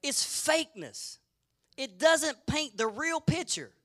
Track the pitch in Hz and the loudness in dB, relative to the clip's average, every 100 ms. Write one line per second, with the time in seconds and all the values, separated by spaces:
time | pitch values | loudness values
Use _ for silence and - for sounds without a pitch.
0 | 285 262 - - - 320 320 208 147 - | -2 -2 -2 -2 2 2 2 -8 -12 -12
1 | - - _ _ _ _ _ - 269 180 | -14 -16 _ _ _ _ _ -10 -10 2
2 | 311 320 311 262 - 285 302 202 226 208 | 6 6 2 -4 -4 -2 -2 -2 -2 0
3 | 320 330 - 320 180 - 120 _ | -2 0 0 0 -2 -6 -6 _